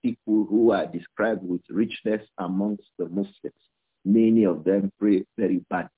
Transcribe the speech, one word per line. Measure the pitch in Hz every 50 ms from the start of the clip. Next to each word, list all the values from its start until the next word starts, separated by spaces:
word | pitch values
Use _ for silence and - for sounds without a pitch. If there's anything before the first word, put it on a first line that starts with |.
people | - 120 117 _ _ 110 107 107 104 101
who | 104 113 113 117
are | 101 92 80
described | 85 85 85 - - _ - 104 113 110 92
with | 92 90 90 87 _ -
richness | - 98 110 110 - - _ 110 107 107 - _ _ -
amongst | 92 90 95 95 101 107 104 101 _ _ _ -
the | 87 82
Muslims, | 87 98 98 98 _ _ - - _ _ _ _ _ _ _ _ _ _ _
many | 92 104 113 113 113 113 113 107
of | 92 85 78
them | 78 90 98 101 98 98 _ _
pray | 104 104 101 92 98 _ _
very | - 101 92 92 87 - _
bad. | - 87 85 - _